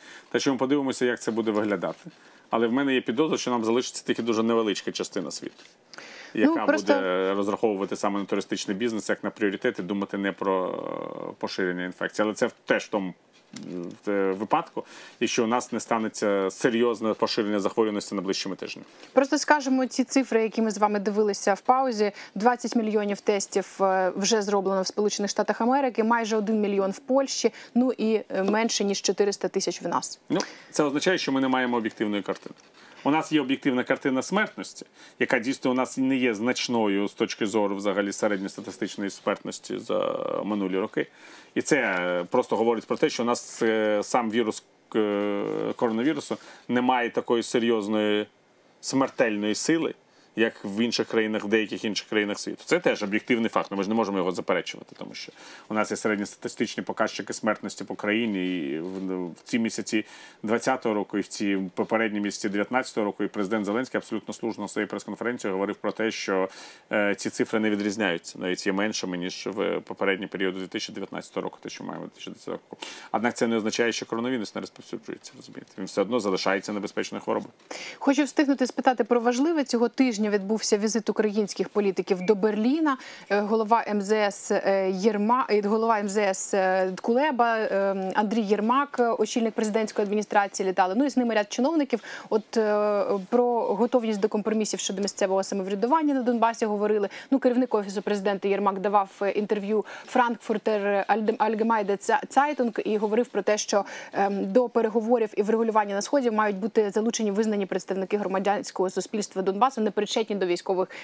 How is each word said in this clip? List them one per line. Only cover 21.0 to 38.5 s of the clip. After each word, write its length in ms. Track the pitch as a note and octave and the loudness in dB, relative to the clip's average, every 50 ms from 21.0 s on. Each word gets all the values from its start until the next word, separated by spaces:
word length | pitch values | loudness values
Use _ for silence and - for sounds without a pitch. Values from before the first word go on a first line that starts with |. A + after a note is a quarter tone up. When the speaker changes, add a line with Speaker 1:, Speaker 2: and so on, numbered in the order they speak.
| G3 G#3+ G3+ G#3 A3 G#3 G3+ - - G#3 G3 | 0 0 2 2 2 2 0 0 2 0 0
Speaker 2:
в 80 | F#3+ | 2
паузі. 500 | - - B3+ C4 C4+ C4 A#3 G#3 G#3+ G3+ G3 - - - - | 2 2 4 4 4 2 2 2 0 0 0 -4 -12 -12 -8
Двадцять 400 | G3 G3 B3 B3 A#3+ - A3+ - | 2 2 2 2 2 -2 -2 0
мільйонів 460 | A#3+ A3 G#3+ G#3 A3 G#3 G3+ G3+ - | 0 0 2 0 0 0 0 -2 0
тестів, 560 | - - G#3 G3 - - - G3+ F#3+ - - - | 0 2 2 2 0 0 -2 -2 -2 -2 -2 0
е, 300 | G3 F#3+ F#3+ F#3+ F#3 F3+ - | 2 2 4 4 2 2 0
вже 260 | G3 G3 G3 A#3 G#3+ | 0 0 2 2 2
зроблено 400 | G3+ G3+ G#3 G3+ F#3+ F#3+ G3 F#3+ | 2 2 0 2 2 2 0 0
в 60 | F#3 - | 0 -2
Сполучених 440 | - - G#3 G#3 - - G3+ G3+ | -2 0 0 0 0 0 -2 -2
Штатах 300 | - - G#3 - G#3 - | 0 0 0 0 0 2
Америки, 420 | A3+ A#3 C4 C#4 C#4 B3+ G#3+ - A3 | 2 2 4 4 2 0 0 0 2
майже 340 | A3 A#3 A#3 A3+ G#3 A3+ A3 | 2 2 2 2 0 0 0
один 240 | G#3 G#3 A3+ G#3+ | 0 2 2 2
мільйон 300 | G#3 G3 G3+ G3 G3 F#3+ | 2 2 2 2 0 0
в 80 | G3 - | -2 -6
Польщі, 540 | - - B3+ C#4 C#4 C4+ - - - A3+ - - - - - | -2 2 2 2 2 2 -2 0 0 0 0 0 -10 0 2
ну 180 | A#3+ B3+ C4 A#3 - | 2 4 4 2 0
і, 240 | G#3+ A3 A3 G#3 - - | 0 2 2 0 0 -2
е, 140 | F#3+ F#3+ F#3+ | -2 0 2
менше, 400 | G3+ G#3 A3 A#3 A3+ - - G#3 | 2 2 2 2 2 0 0 0
ніж 180 | G3+ G3 - | 0 0 0
чотириста 460 | - - F#3+ - G3+ G3+ G3+ - - F#3 | 0 -2 2 2 2 2 2 0 -4 -2
тисяч 340 | - G3 - - F3+ - | -2 -2 -2 -2 -4 -4
в 60 | - F3 | -6 -4
нас. 320 | D#3+ C3 - - - - _ _ | -2 -2 -4 -4 -10 -14 _ _
Speaker 1:
Ну, 100 | D3 F#3 - - - - - - | -2 -2 -2 -4 -8 -16 -20 -6
це 120 | - - D3+ | 0 0 0
означає, 340 | C#3+ C3 D3 - F#3 F#3 D#3+ | 2 2 2 2 2 2 2
що 140 | - - | 2 0
ми 100 | C3+ C3+ | 2 2
не 60 | C3+ C3 | 2 2
маємо 300 | B2+ C3 B2+ B2 A#2+ A#2+ | 2 2 2 2 0 0
об'єктивної 460 | A2 A2 - - A2 G#2+ G#2 G2+ F#2+ | 0 -2 -2 -2 -2 0 0 -2 -2
картини. 320 | - F#2+ - - - - - - - _ - - - - - - | -4 -6 -6 -8 -14 -18 -18 -20 -20 _ -20 -20 -20 -20 -4 -2
У 80 | C#3 | 0
нас 200 | D3 D#3+ D#3 - | 2 2 0 2
є 100 | D#3 D3+ | 2 0
об'єктивна 420 | C3+ B2+ C3+ C3 - D3 B2 B2+ A#2 | 2 2 -2 0 0 0 0 0 0
картина 380 | - C3 - - C#3+ C3 C3 | 0 -2 0 0 0 0 0
смертності, 640 | B2+ - F#3 G3+ G#3+ - - - F#2 - - - - - _ - - - - _ | 0 0 0 0 0 0 -4 -10 -12 -12 -12 -16 -18 -20 _ -20 -20 -20 -4 _
яка 200 | B2+ - C#3+ B2 | 0 2 2 0
дійсно 320 | G#2+ B2+ C3 - - C3+ | 0 -2 -4 -2 0 0
у 20 | B2+ | 2
нас 240 | B2+ B2+ - - - | 2 0 -2 0 0
не 180 | C3 C3 C3+ | 0 2 2
є 180 | B2+ B2+ B2 A2 | 2 2 2 2
значною 760 | G2 A2+ B2 B2 - - - B2 A#2 A2 G#2 G2 G2 G2+ G2 | 2 0 0 0 0 -2 0 2 2 2 4 2 2 0 0
з 60 | - | 0
точки 320 | - A#2 G2+ - - A#2 | -2 -2 -2 0 -2 -2
зору 300 | G2+ G2 A2 G#2 G2 G2+ | 0 2 2 2 2 0
взагалі 360 | G2 G2+ G#2 F#2 G2+ G2+ G2+ | 0 -2 0 0 0 0 0
середньостатистичної 960 | F#2 - - G#2+ G#2 F#2+ G2 F#2 | -2 -2 0 0 0 0 -2 -6